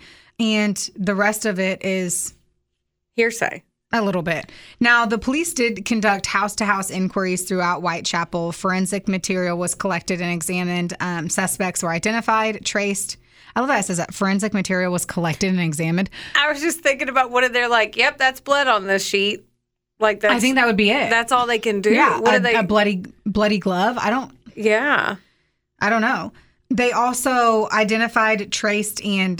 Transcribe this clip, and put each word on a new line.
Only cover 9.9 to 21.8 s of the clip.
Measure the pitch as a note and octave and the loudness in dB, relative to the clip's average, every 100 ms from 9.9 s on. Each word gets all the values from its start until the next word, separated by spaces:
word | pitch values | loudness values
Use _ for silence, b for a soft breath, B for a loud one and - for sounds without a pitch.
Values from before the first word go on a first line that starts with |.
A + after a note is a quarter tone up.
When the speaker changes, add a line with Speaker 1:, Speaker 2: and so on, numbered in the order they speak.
| F3 - F3 | -4 -4 -4
Speaker 1:
and | F3 | -2
examined. | F3 - F3 F3+ F3 F3 F3+ | -4 -4 -4 -2 -2 -4 -4
Um, | F3+ E3+ E3 | -6 -4 -4
suspects | - F#3 - F#3 - | -2 -2 -2 -4 -4
were | F3 | -4
identified, | E3 G#3+ A3+ A3 A3 A3 G#3 - | -2 -2 -2 0 0 0 -4 -4
traced. | G#3 G3+ G3 - - B B B A3 | -4 -2 -4 -6 -12 B B B -4
I | |
love | C4 | 0
that | A#3+ | 0
it | G3 | 0
says | F3 | -4
that | - | -4
forensic | - G3 G3 G#3 | -2 0 0 0
material | G#3 F#3 F#3 F3+ | -2 -2 0 0
was | F3 - | -2 -4
collected | - E3+ D3+ F#3+ | -4 -2 0 0
and | F#3 | 0
examined. | E3 D3+ E3 F3 G3 B B C#4+ | 0 -2 0 0 -2 B B 0
Speaker 2:
I | D4 | 0
was | C#4 | 0
just | E4 - | -2 0
thinking | C#4+ C#4 C4+ | 0 0 0
about, | C4 B3+ | 0 2
what | B3 B3+ | 2 2
if | |
they're | A#3+ A#3+ | 2 2
like, | A#3 G#3 A3 | 2 2 2
"Yep, | B3+ C#4 | 0 2
that's | C4 C4 | 0 0
blood | - C#4+ C4+ | 0 2 4
on | G#3+ F#3+ | 2 2
this | G3 G3 | 0 0
sheet." | G3+ G3+ - - _ _ _ _ - | 0 0 -2 -10 _ _ _ _ 0
Like, | G#3+ G3+ G#3 | 0 2 2
Speaker 1:
I | |
Speaker 2:
that's, | B3 | 4
Speaker 1:
think | B3+ C4 | 2 4
that | A#3+ | 2
would | G3+ | 4
be | G3+ | 2
it. | C4+ A#3+ | 2 2
Speaker 2:
that's | A#3 A3+ | 0 2
all | B3+ A#3+ | 2 2
they | A#3 | 0
can | A3+ | 0
do. | G3+ | 0